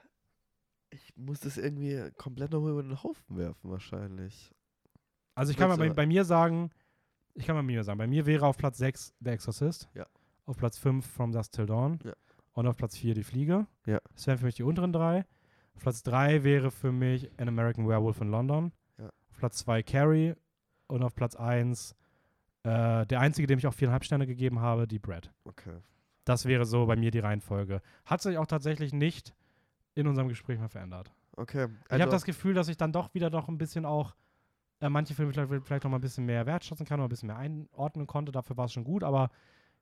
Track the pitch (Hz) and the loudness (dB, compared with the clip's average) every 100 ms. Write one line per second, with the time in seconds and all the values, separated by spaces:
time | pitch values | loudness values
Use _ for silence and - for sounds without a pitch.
0 | _ _ _ _ _ _ _ _ _ - | _ _ _ _ _ _ _ _ _ -20
1 | - - 131 147 143 139 135 143 143 139 | -20 -14 -10 -8 -8 -6 -6 -4 -4 -6
2 | 87 - 135 127 147 160 151 147 135 135 | -8 -12 -12 -8 -4 -2 -2 -2 -4 -8
3 | 320 311 - 92 85 - 90 92 - 95 | -8 -10 -10 -6 -6 -8 -10 -10 -10 -10
4 | 101 95 95 - - _ _ _ _ _ | -10 -10 -14 -16 -20 _ _ _ _ _
5 | _ _ _ - 143 147 185 170 160 151 | _ _ _ -4 -2 2 4 4 2 2
6 | 151 180 175 170 170 165 170 - _ _ | 4 4 4 4 4 2 -4 -8 _ _
7 | _ _ _ - 120 156 135 117 104 101 | _ _ _ -8 -2 0 0 -2 -2 -2
8 | 113 147 147 151 143 - 143 - 135 - | 0 2 4 4 4 2 -2 0 -2 -2
9 | - _ 120 113 - - 151 - - - | -12 _ -4 -4 -4 -2 -2 -2 -10 -16
10 | - _ _ _ - 127 120 - 139 131 | -16 _ _ _ -12 -4 -4 0 0 0
11 | 120 - 117 113 107 - 107 110 139 165 | -2 -4 -2 -2 -4 -4 -2 0 0 -2
12 | 113 - _ _ _ - 123 120 117 - | -8 -14 _ _ _ -2 0 0 -4 -2
13 | 117 107 107 127 147 190 208 _ - 107 | -2 -2 -2 -2 2 2 0 _ -2 -2
14 | - - - 127 123 - 123 170 180 165 | -2 -4 0 0 0 0 0 2 2 2
15 | 165 180 185 _ _ _ _ - 127 117 | 2 2 -2 _ _ _ _ -6 -4 -4
16 | - 127 143 156 139 143 131 - 135 127 | 0 2 4 6 6 4 4 0 -2 2
17 | 127 127 127 - 120 117 117 117 113 110 | 2 0 -2 -6 -2 2 2 2 2 4
18 | 110 107 104 107 131 151 170 - _ - | 2 0 0 0 2 0 0 -6 _ -20
19 | 110 - _ - 120 - - 113 - 131 | -20 -20 _ -6 -4 -2 0 0 2 4
20 | 151 156 160 165 _ _ _ _ - 127 | 6 6 2 -2 _ _ _ _ -6 -2
21 | 123 - 120 - 117 123 123 120 - - | -2 0 -4 -2 0 2 2 -2 -8 -18
22 | _ _ _ _ _ _ 113 113 117 113 | _ _ _ _ _ _ 0 2 4 2
23 | 107 127 139 156 139 131 135 - 131 123 | 2 4 4 4 4 4 2 2 2 2
24 | - 143 131 123 127 120 120 117 113 107 | 2 0 0 0 0 2 2 2 0 -2
25 | 98 85 - - - - 85 85 - _ | -6 -10 -12 -18 -20 -18 -16 -16 -18 _
26 | _ _ - 123 127 127 117 120 117 113 | _ _ 0 2 4 2 4 4 4 4
27 | 117 117 104 104 - 101 98 98 - - | 2 2 0 -2 -2 -4 -2 -4 -8 -16
28 | - 175 196 165 160 156 147 151 147 143 | -4 -2 0 -2 0 0 0 -2 -2 2
29 | 151 - - - _ _ _ _ _ - | 0 0 -10 -20 _ _ _ _ _ -2
30 | 147 135 131 117 - 113 110 101 92 90 | 0 2 0 -4 -6 -6 -6 -10 -12 -12
31 | - _ _ - 120 143 120 107 - 131 | -14 _ _ -12 -6 -2 -4 -6 -2 2
32 | 170 180 190 160 190 185 165 160 160 170 | 4 2 0 -2 2 2 0 0 0 0
33 | 175 180 165 160 160 160 160 165 151 151 | -2 -2 0 0 -4 -4 -4 -4 -2 0
34 | 104 - _ _ _ _ _ _ 147 147 | -2 -8 _ _ _ _ _ _ 0 0
35 | 151 147 147 139 135 139 135 139 135 131 | 0 -2 -2 0 -2 -4 -2 -4 0 -2
36 | 131 - 120 117 117 175 - 156 151 147 | -2 -2 0 0 0 -4 -6 -10 -4 -2
37 | 127 123 107 110 143 151 147 - 147 156 | -2 -4 -6 -6 -8 -8 -10 -6 -6 -4
38 | 143 147 147 131 - 123 123 127 117 190 | -6 -4 -4 -6 -6 -4 -4 -4 -4 -2
39 | 147 135 131 - _ _ _ _ | 2 2 2 -2 _ _ _ _